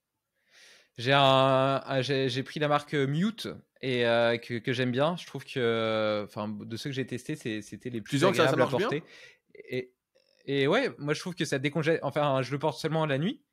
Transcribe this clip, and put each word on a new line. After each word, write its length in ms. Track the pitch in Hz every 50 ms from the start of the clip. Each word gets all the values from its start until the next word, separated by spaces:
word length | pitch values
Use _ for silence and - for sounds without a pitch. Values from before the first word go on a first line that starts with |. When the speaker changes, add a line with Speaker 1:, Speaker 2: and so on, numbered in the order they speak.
| _ _ _ _ _ _ _ _ _ _ _ - - - - - _ _ _ -
Speaker 1:
J'ai 160 | 117 127 139
un, 680 | 143 139 135 135 131 135 135 131 131 135 135 139 131 -
un, 180 | - 135 135 123
j'ai, 260 | 127 139 135 135 135
j'ai 140 | 117 135 131
pris 180 | - - 139
la 80 | 147 147
marque 260 | 147 147 147 - 156
Mute 540 | 147 139 135 143 160 185 226 214 - - 98 - - - _ _ _
et, 260 | - 135 127 123 120
euh, 300 | 117 117 117 117 117 120
que, 220 | 117 - - 120 113
que 140 | - 135 127
j'aime 180 | 120 127 123 117
bien. 240 | 127 143 160 180
Je 100 | 170 -
trouve 180 | - - 139 -
que, 800 | - - 135 120 117 117 113 113 110 110 110 110 107 107 104 104
enfin, 220 | - - 113 104 107
de 280 | 107 104 104 113 113
ceux 140 | 110 - 151
que 40 | 131
j'ai 120 | 135 127
testés, 300 | 113 131 123 - - 156
c'est, 260 | 151 - 127 107 107 104
c'était 260 | - 110 101 - 127
les 140 | 120 113 101
plus 80 | -
Speaker 2:
Tu 80 | 139 135
sens 140 | 156 196 185
que 40 |
ça, 80 | - 165
ça 60 | 131
Speaker 1:
agréables 120 | - 135 123
à 20 |
Speaker 2:
marche 120 | 117 135
bien ? 120 | 120 202 247
Speaker 1:
porter. 160 | 143 151 - - - - - - - _ _ _ - - - -
Et, 240 | 120 127 - - _ _ _ _ _ _ _ _ _ _ _
et 220 | 131 139 139 135
ouais, 240 | 143 185 254 277 196 120 -
moi, 160 | 143 147 151
je 60 | -
trouve 140 | - 185 170
que 120 | - 165
ça 120 | - 147 135
décongèle. 420 | 131 147 139 165 143 156 165 - -
Enfin, 400 | 147 - 156 147 147 135 131 131
je 100 | 123 139
le 60 | 139
porte 200 | 151 156 147 -
seulement 280 | - 160 151 160 156
la 100 | 151 139
nuit 240 | 131 160 208 285 - _ _